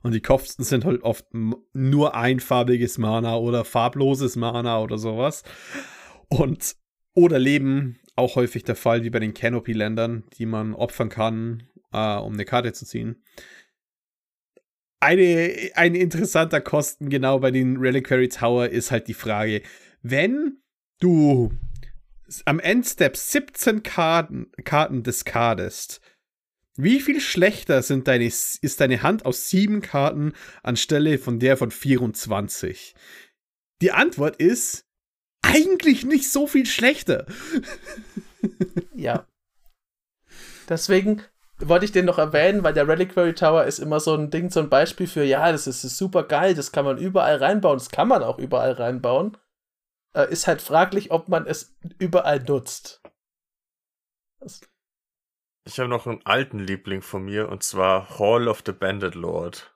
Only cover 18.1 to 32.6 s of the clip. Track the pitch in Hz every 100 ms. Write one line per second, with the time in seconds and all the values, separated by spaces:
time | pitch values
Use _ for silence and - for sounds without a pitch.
18.1 | 127 127 - 117 123 120 117 - 117 113
19.1 | 107 110 104 110 107 - - - _ 120
20.1 | 135 190 277 302 269 _ _ _ _ 180
21.1 | 165 147 131 113 - - - - - _
22.1 | - - - - 156 165 233 233 - 139
23.1 | - - 285 277 - - 220 - - 165
24.1 | 170 160 135 - - - 147 156 131 117
25.1 | 117 - 117 117 101 90 - - - _
26.1 | _ _ _ _ _ _ - 156 269 269
27.1 | 285 - 185 185 208 - 135 123 135 131
28.1 | 123 117 - - - 143 - 135 123 147
29.1 | 214 - - - 185 202 208 - 143 143
30.1 | 147 151 - - - - 117 - 151 156
31.1 | 139 123 117 127 135 120 - 135 127 120
32.1 | - 110 101 101 -